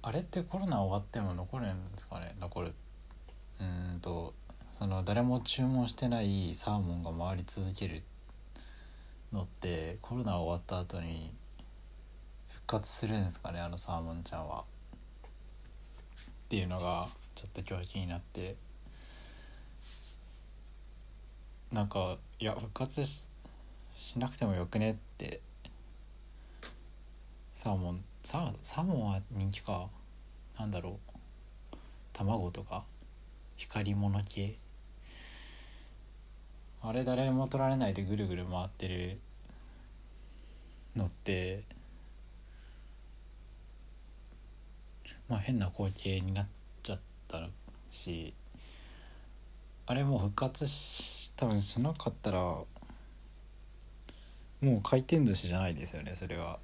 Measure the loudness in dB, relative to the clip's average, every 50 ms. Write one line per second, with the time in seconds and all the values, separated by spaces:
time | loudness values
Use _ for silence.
0 | 0 2 2 2 0 2 0 0 0 2 0 2 4 4 6 6 6 6 4 4
1 | 2 0 0 2 2 2 2 0 -2 -2 0 0 2 2 0 0 -2 -4 -6 -8
2 | -6 -6 -6 -6 -6 -6 -6 -4 -4 -2 0 0 -2 -2 -2 -6 -12 -14 -14 -14
3 | -14 -14 -12 -12 -12 -14 -14 -14 -14 -14 -6 -2 0 0 0 0 0 0 -2 -2
4 | -2 0 0 0 -2 -4 -6 -10 -12 -14 -14 -12 -12 -12 -4 0 2 4 4 4
5 | 4 6 8 8 8 8 6 6 4 2 4 6 6 8 8 6 6 4 2 2
6 | 4 4 6 6 6 6 6 6 4 4 2 0 2 4 4 4 4 4 2 2
7 | 0 0 0 2 2 2 2 0 -2 -2 -2 0 0 0 2 0 0 0 0 -4
8 | -6 -8 -14 -14 -14 -14 -14 -14 -14 -12 -12 -12 -12 -12 -12 -12 -14 -14 -14 -14
9 | -14 -14 -14 -14 -8 -4 -2 -2 -2 -2 -4 -2 0 2 2 2 0 -2 -4 -6
10 | -4 -2 0 2 4 4 4 4 4 4 4 2 2 0 0 0 0 0 -2 -2
11 | -2 -2 -2 -2 -4 -6 -8 -8 -12 -12 -12 -12 -12 -12 -12 -14 -14 -14 -14 -14
12 | -14 -14 -14 -14 -14 -14 -14 -14 -14 -14 -14 -8 -2 2 2 2 2 0 0 0
13 | 2 4 6 6 6 4 2 0 -4 -2 -2 0 0 -2 -2 -4 -2 0 0 0
14 | 0 0 -2 -4 -4 -4 -4 -4 -2 -2 -4 -4 -6 -8 -12 -14 -14 -14 -14 -12
15 | -12 -14 -14 -14 -14 -14 -12 -12 -12 -12 -12 -12 -14 -14 -12 -14 -12 -12 -12 -14
16 | -12 -12 -14 -12 -12 -12 -12 -12 0 4 4 4 6 4 4 4 4 4 4 4
17 | 2 0 -4 -10 -12 -12 -12 -10 -10 -6 -6 -6 -4 -2 -2 -2 -2 -2 0 0
18 | 0 0 0 -2 -4 -6 -6 -4 -4 -4 -6 -8 -10 -14 -14 -14 -14 -14 -14 -14
19 | -14 -14 -14 -14 -14 -14 -12 -12 -14 -14 -12 -14 -14 -14 -14 -12 -12 -12 -10 -10
20 | -10 -12 -12 -12 -12 -14 -14 -14 -14 -14 -14 -14 -12 -14 -14 -12 -14 -14 -12 -12
21 | -14 -14 -14 -14 -14 -14 -14 -14 -14 -14 -14 -14 -8 0 4 4 4 6 4 4
22 | 4 4 2 -2 -4 -12 -6 0 0 2 2 2 -2 -2 0 0 0 2 4 2
23 | 2 2 2 -4 -8 -12 -14 -14 -14 -14 -12 -12 -14 -14 -14 -14 -14 -14 -12 -10
24 | -10 -4 0 0 0 0 2 2 4 4 4 4 2 2 4 6 6 6 4 2
25 | -4 -12 -8 -6 -4 -4 -4 -6 -8 -14 -16 -14 -14 -14 -14 -14 -16 -14 -14 -14
26 | -14 -14 -14 -14 -14 -14 -16 -16 -16 -14 -14 -12 -12 -12 -12 -12 -14 -14 -14 -14
27 | -14 -14 -14 -14 -14 -16 -14 -14 -14 -14 -12 -2 2 4 4 4 4 2 0 0
28 | -4 -8 -12 -8 -4 0 2 2 2 2 0 -2 -6 -2 2 4 6 6 6 6
29 | 6 6 4 4 2 0 2 4 4 4 2 2 2 2 2 2 0 -4 -6 -10
30 | -14 -14 -14 -14 -14 -14 -14 -14 -14 -12 -4 -2 0 2 2 0 0 -2 -4 -6
31 | -10 -12 -14 -14 -14 -14 -14 -14 -14 -14 -14 -14 -14 -12 -12 -12 -12 -14 -14 -14
32 | -14 -12 -2 4 6 6 6 6 4 2 0 -2 -4 -4 -4 -4 -4 -6 -12 -14
33 | -14 -14 -14 -14 -14 -14 -14 -14 -14 -14 -12 -12 -10 -2 2 2 4 6 6 6
34 | 8 8 6 6 4 2 0 0 0 0 0 -4 -10 -14 -14 -14 -14 -14 -14 -14
35 | -14 -14 -14 -12 -12 -12 -12 -12 -12 -12 -12 -12 -14 -14 -14 -14 -14 -14 -14 -14
36 | -14 -14 -14 -14 -14 -14 -14 -16 -14 -14 -16 -14 -14 -14 -12 -6 -2 2 2 4
37 | 4 6 6 6 6 6 6 6 4 4 4 6 6 8 8 6 6 4 4 2
38 | 2 2 4 4 4 2 2 0 0 0 0 0 0 -2 -2 -2 -2 0 2 0
39 | 0 -2 -2 -6 -8 -14 -14 -14 -14 -14 -14 -14 -14 -14 -14 -14 -14 -14 -14 -16
40 | -16 -16 -14 -16 -14 -14 -14 -14 -14 -14 -14 -14 -14 -14 -14 -14 -14 -4 0 2
41 | 2 2 0 -2 2 2 4 4 4 2 0 -2 -4 -8 -12 -14 -14 -14 -14 -14
42 | -14 -14 -14 -14 -14 -14 -14 -14 -14 -14 -14 -14 -14 -14 -14 -14 -14 -14 -14 -14
43 | -14 -14 -14 -14 -14 -14 -14 -14 -14 -14 -14 -14 -14 -14 -14 -14 -14 -14 -14 -14
44 | -14 -14 -14 -14 -14 -14 -14 -14 -14 -14 -14 -14 -14 -14 -16 -16 -14 -14 -16 -14
45 | -14 -14 -14 -14 0 2 2 2 4 4 4 4 4 2 2 2 0 0 0 0
46 | 0 2 2 4 2 2 2 2 2 0 -2 -12 -14 -14 -14 -8 -4 -4 -4 -4
47 | -4 -12 -16 -16 -10 -6 -4 -4 -4 -4 -8 -10 -12 -14 -14 -14 -14 -10 -8 -6
48 | -2 -2 -2 -2 -4 -6 -8 -12 -16 -14 -14 -14 -14 -14 -14 -14 -14 -14 -14 -14
49 | -14 -14 -14 -14 -14 -14 -14 -14 -14 -14 -14 -14 -14 -14 -14 -10 0 2 4 6
50 | 8 8 8 8 6 4 6 4 4 4 4 2 2 2 2 0 -2 -2 -2 -2
51 | -2 -4 -4 -4 -4 -6 0 2 4 6 6 6 4 4 4 4 4 4 4 2
52 | 0 0 0 2 2 4 4 6 6 4 2 0 -2 -6 -10 -12 -12 -12 -12 -12
53 | -14 -14 -14 -14 -14 -14 -14 -14 -14 -14 -14 -14 -14 -14 -14 -14 -14 -14 -14 -14
54 | -14 -14 -14 -14 -14 -14 -14 -14 -14 -14 0 6 8 8 8 8 8 8 6 6
55 | 8 8 8 10 10 10 8 8 6 4 4 6 6 4 2 0 -2 -4 -4 -4
56 | -4 -4 -4 -4 -2 -2 -2 0 0 -2 -4 -6